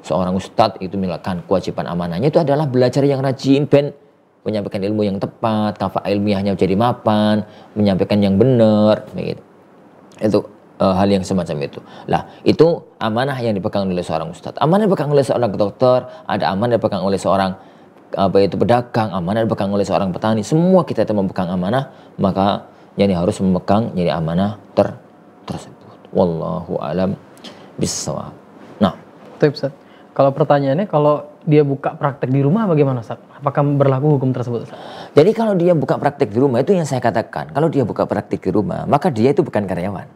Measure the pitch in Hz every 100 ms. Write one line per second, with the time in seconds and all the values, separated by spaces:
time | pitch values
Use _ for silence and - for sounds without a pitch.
0 | - 80 90 95 - - 110 - 92 98
1 | 92 80 - 90 82 95 - 80 71 87
2 | 87 85 135 - 156 139 151 127 123 135
3 | 139 135 139 135 135 139 147 143 143 -
4 | _ _ _ _ - 107 101 104 98 107
5 | 104 98 98 - 117 110 107 101 98 -
6 | - 101 101 98 101 95 95 95 117 120
7 | - 107 107 107 104 - - - 104 92
8 | 95 104 101 98 123 127 110 107 104 107
9 | - 92 85 87 - - - - - -
10 | - - 110 104 - - - - 98 92
11 | 101 98 90 95 85 76 71 - - -
12 | - 87 - - - - 160 165 - _
13 | 110 107 139 135 117 104 98 104 98 90
14 | 87 80 82 87 - - 147 190 214 170
15 | 147 147 135 135 120 95 101 - 127 127
16 | - - - 104 76 95 120 117 107 104
17 | 92 95 92 95 95 92 - - - -
18 | - - 95 90 98 95 104 120 123 123
19 | 110 92 85 107 113 110 98 101 98 87
20 | 95 87 110 113 101 156 175 185 151 117
21 | 101 107 95 - 90 92 90 123 143 -
22 | - - 95 92 98 101 - - - -
23 | 98 90 85 - 95 90 - 101 113 90
24 | 85 76 80 85 101 107 - - 101 -
25 | - - - - - - - - - -
26 | - 92 92 82 82 85 85 90 65 85
27 | 92 101 - - - - - - 92 -
28 | - 69 71 - - - - - 98 -
29 | - - - - 151 139 139 - - -
30 | - - 139 135 151 143 139 139 208 151
31 | 147 147 - - - 147 143 135 160 -
32 | 147 131 123 135 139 196 220 156 139 127
33 | 107 - - - 143 139 143 143 139 131
34 | 147 147 131 127 120 117 - - - -
35 | - - 185 220 226 196 175 170 139 127
36 | 147 - 127 101 139 117 - 190 151 127
37 | 117 104 - - 73 82 160 139 110 -
38 | 95 98 - 101 - 92 95 82 78 135
39 | 185 117 117 147 165 107 101 87 92 95
40 | -